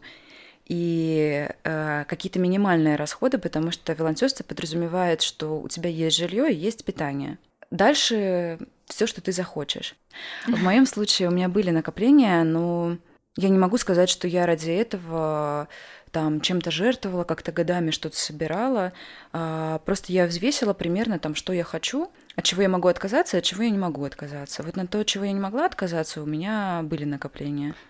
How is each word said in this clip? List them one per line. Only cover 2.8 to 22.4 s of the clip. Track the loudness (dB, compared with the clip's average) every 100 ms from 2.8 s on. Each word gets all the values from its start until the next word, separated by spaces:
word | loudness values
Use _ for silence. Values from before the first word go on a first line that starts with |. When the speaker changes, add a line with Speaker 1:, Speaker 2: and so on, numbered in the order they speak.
| 4 2
Speaker 1:
расходы, | -2 0 0 0
потому | -2 -2 -2
что | -4 -4 -2
волонтерство | -2 0 0 -2
подразумевает, | -8 -8 -6 -4 -2 0 2 2
что | 0 -4 -6 -6
у | -6
тебя | -6 -4
есть | 0 0 0
жилье | 0 0 2
и | 2
есть | -2 -4 -6
питание. | -4 -4 -4 -6 -10 _ _ -6
Дальше | 4 4 4 2 0 0 0 -2 -6 -14 _ -8
все, | -2 -2
что | -4
ты | -6
захочешь. | -4 -4 -6 -8 -8 -10 -14 _ -16 -14 -8 -2
В |
Speaker 2:
<laughs> | 2
Speaker 1:
моем | 4 6 6
случае | 4 0 2 2
у |
меня | 2 2
были | 2 2
накопления, | 2 0 2 6 8 8 6
но | 4 2 0 0 -2 -4 _ _ _ 0
я | 4
не | 6
могу | 4 2
сказать, | 2 4 4
что | 2 0
я | 2 2
ради | 2 0
этого | 0 0 -4 -6 -2 -2 0 -2 -2 -6 -12 -20 -20 -8
там | -2 0 0
чем-то | 0 0 -2
жертвовала, | 0 0 0 -2 -4 -2
как-то | -4 -4
годами | -2 0 0 0
что-то | -2 -6 -6
собирала. | -6 -4 -4 -2 0 0 -2 -6 -20 -20 -10
А, | -6 -4 -4 -2 -2 -2
просто | -2 0
я | 2 2
взвесила | 2 0 0 0
примерно | 0 0 0 0 -2
там, | -2 -6
что | -4
я | -4
хочу, | -2 -4 -4 -4 -6 -10 -14
от | -4